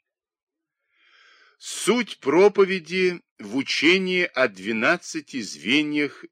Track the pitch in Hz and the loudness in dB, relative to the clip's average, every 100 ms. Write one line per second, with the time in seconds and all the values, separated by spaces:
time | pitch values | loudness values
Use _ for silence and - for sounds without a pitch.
0 | _ _ _ _ _ _ _ _ _ _ | _ _ _ _ _ _ _ _ _ _
1 | _ _ _ _ _ _ - - - 240 | _ _ _ _ _ _ -14 -6 0 0
2 | 220 - 131 156 202 202 190 190 156 185 | 0 -6 0 6 6 6 0 0 -4 -2
3 | 185 175 _ - 107 123 131 - 147 190 | -2 -2 _ -20 -8 -6 -4 0 2 4
4 | 185 180 175 - 127 95 95 113 127 175 | 2 -2 -2 0 -2 -2 -6 -2 0 -2
5 | - 160 139 135 98 73 82 139 151 147 | -4 -12 -10 -10 -10 -8 -2 0 0 -4
6 | 143 - - | -4 -8 -18